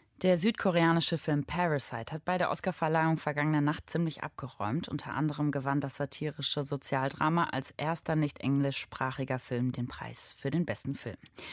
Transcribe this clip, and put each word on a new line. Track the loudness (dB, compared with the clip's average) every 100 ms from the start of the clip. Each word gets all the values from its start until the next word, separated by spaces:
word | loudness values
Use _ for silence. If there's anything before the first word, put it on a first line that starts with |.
| _ 0
Der | 4 6
südkoreanische | 4 2 2 6 6 6 2 0
Film | 2 0
Parasite | 0 0 2 2 -2 -6 -6
hat | -6
bei | -2 0
der | 0
Oscarverleihung | 0 -2 0 2 4 4 2
vergangene | 0 0 2 4
Nacht | 2 0 -4
ziemlich | -2 -2 -2
abgeräumt. | -10 -8 -12 -4 -2 -2 -2
Unter | -6 -4
anderem | -2 0 0 0
gewann | 0 0 0
das | 0 -4
satirische | -4 -4 -6 -4 -2 -2
Sozialdrama | -2 -4 0 0 0 2 2 4 2
als | -2 -6 -6
erster | -4 -4 0
nicht | 0 0 0
englischsprachiger | 0 2 2 -2 -8 -4 -4 -2 -2 -4
Film | -2 0 0
den | 0 -4
Preis | -6 -12 -10 -12 -6
für | -2
den | 0
besten | 0 -2 -4
Film. | -6 -8 -10 -16 -16 -14